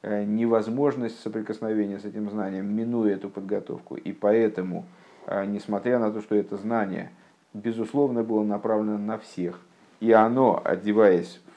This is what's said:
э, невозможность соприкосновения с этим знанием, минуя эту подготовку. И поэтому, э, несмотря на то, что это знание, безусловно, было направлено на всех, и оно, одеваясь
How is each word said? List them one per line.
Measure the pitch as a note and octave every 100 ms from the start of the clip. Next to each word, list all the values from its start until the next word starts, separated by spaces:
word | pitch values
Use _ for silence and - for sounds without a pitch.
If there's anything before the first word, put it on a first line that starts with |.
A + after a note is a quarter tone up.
э, | G#2+ G#2
невозможность | G#2 G#2+ A#2 A2+ G#2+ B2 C#3+ B2+ A2+ -
соприкосновения | A2 A2 G#2+ G#2+ A2 A2 G2+ G2
с |
этим | G#2 G#2+ G#2
знанием, | G#2+ F#2+ F#2+ G2+
минуя | G#2+ A#2 A#2+ G#2
эту | F#2+ G2
подготовку. | G2 F#2+ G#2 - - - -
И | -
поэтому, | - G#2 A2+ A2 F#2 F#2 E2+ - - - - -
э, | G2 G2+
несмотря | G2+ G#2 G2+ A#2+ B2
на | A2
то, | G#2+
что | -
это | G#2 G2 G2
знание, | G#2+ A#2 G2 F2 - - _ _ _
безусловно, | G#2 A#2 A2+ A2+ C#3+ C#3+ A#2
было | A2+ G#2+
направлено | G#2+ G2+ A2+ G#2+ G#2+ G#2
на | G#2 A2
всех, | - - F2 - - _ _ _
и | A2+
оно, | A2 A2+ B2+ B2 -
одеваясь | - F#2 G#2 G#2+ G#2 F#2 - - -